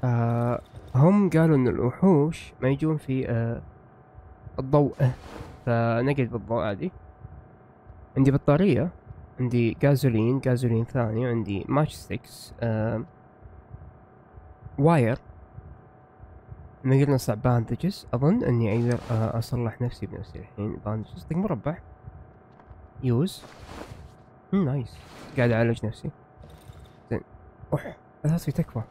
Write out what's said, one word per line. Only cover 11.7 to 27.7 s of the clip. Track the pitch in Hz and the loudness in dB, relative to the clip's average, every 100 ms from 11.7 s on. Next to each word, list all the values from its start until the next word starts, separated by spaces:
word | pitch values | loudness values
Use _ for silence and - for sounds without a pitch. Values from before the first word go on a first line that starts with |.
| 135 151 | 0 0
ستيكس، | - - 107 - - - - | -4 -10 -10 -10 -20 -20 -6
آه، | 117 110 110 113 - - - - - - - - - - - - - - - - - - | -4 -2 -2 -4 -8 -16 -20 -20 -20 -20 -20 -20 -20 -20 -20 -20 -20 -20 -20 -20 -16 0
واير. | 147 170 117 117 - - - - - - - - - - - - - - - - | 4 4 4 0 -8 -20 -20 -20 -20 -20 -20 -20 -20 -20 -20 -20 -20 -20 -20 -6
ما | 131 131 | 2 4
قلنا | 139 135 | 4 2
صعب | - 107 | 0 -2
باندجز، | 127 120 113 120 170 - - | 2 2 0 -2 -4 -6 -6
أظن | 123 143 226 | 0 2 2
إني | - 120 113 113 | 2 2 2 2
أقدر، | 120 120 - | 2 0 -2
آه، | 110 110 117 | -2 0 -2
أصلح | 113 123 117 - | -4 -4 -4 -4
نفسي | 123 - 101 | -6 -6 -10
بنفسي | 92 - - | -10 -12 -14
الحين. | 92 - 104 - 104 | -16 -8 -8 -6 -6
باندجز، | 110 104 - | -6 -8 -14
طق | - 165 | -6 -4
مربع. | 208 143 - 170 - - - - - - - - - - - - | -2 -4 -4 -8 -12 -20 -20 -20 -20 -20 -20 -20 -20 -20 -20 -6
يوز. | 127 117 180 - - - - - - - - - - - - | 0 0 0 -4 -18 -20 -18 -18 -16 -18 -20 -20 -20 -20 -4
مم، | 190 160 | 0 0
نايس. | 139 117 - - - - - | -2 -6 -12 -20 -20 -10 0
قاعد | 120 | 2
أعالج | 113 117 117 110 | 4 2 0 -4
نفسي. | - 139 - - - - - - - - - - | -8 -12 -14 -20 -20 -20 -20 -20 -20 -20 -20 -8
زين. | 117 - - - - - | -8 -8 -20 -20 -20 -6